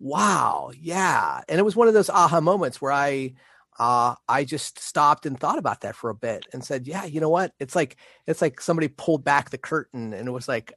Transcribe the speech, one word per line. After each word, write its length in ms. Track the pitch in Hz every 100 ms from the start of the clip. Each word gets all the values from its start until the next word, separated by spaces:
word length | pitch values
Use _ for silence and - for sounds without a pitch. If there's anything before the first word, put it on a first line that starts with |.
"Wow, 680 | 92 185 208 175 123 73 127 131
yeah." 640 | 160 180 180 127 85 65 -
And 120 | 160
it 40 |
was 140 | 208 202
one 100 | 233
of 60 |
those 160 | 214 -
aha 320 | 196 165 170
moments 400 | 156 196 147 -
where 100 | 139
I, 440 | 143 143 139 131 131 _ _ _ -
uh, 360 | 117 123 120 120 -
I 160 | 131
just 360 | 143 151 - -
stopped 480 | - - 147 151 156
and 120 | 131
thought 200 | 151 277
about 220 | 147 -
that 140 | 104 -
for 140 | 117
a 60 | 107
bit 320 | 117 104 -
and 140 | 131 123
said, 220 | 135 127
"Yeah, 180 | 185 190
you 160 | 151
know 80 | 156
what? 240 | 170 180 -
It's 160 | 135 180
like, 200 | 143 - - _ -
it's 160 | 160
like 180 | 160 -
somebody 280 | - 165 156
pulled 360 | - - 156
back 280 | 135 143 -
the 80 | 127
curtain 540 | - 160 123 127 113
and 140 | 101 120
it 40 |
was 160 | 123 123
like, 260 | 120 -